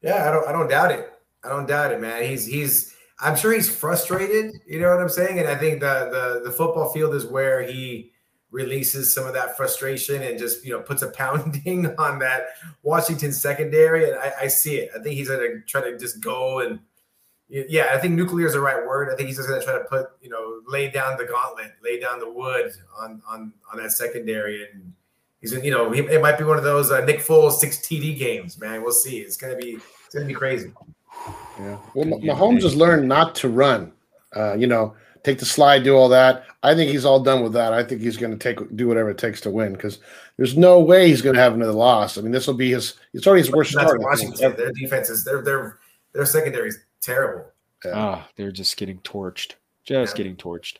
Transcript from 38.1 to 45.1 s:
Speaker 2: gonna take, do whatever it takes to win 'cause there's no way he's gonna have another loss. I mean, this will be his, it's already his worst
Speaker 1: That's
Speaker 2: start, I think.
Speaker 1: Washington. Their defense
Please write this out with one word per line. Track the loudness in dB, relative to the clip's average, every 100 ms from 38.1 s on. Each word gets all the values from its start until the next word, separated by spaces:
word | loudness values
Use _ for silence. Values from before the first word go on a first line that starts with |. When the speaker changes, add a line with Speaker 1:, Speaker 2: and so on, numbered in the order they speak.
| -4
Speaker 2:
gonna | -6 -4
take, | -6 -6 -8 -4
do | 0
whatever | 2 0
it | -2
takes | -6 -6
to | -6
win | -4 -4 -4
'cause | -10 -12 -20 -20 -20 -4
there's | 0 6
no | 10 10
way | 10 10 10
he's | 6
gonna | 4 6
have | 6
another | 6 0
loss. | 4 6 6 2 -4
I |
mean, | -2
this | -2 -2
will |
be | -2 0
his, | 0 -4 -12 _
it's | 0 6
already | 6
his | 6
worst | 2 2
Speaker 1:
That's | 4 4
Speaker 2:
start, | 4
I | 2 0
think. | -2
Speaker 1:
Washington. | 0 0 0
Their | -6
defense | -6 -6 -4 -4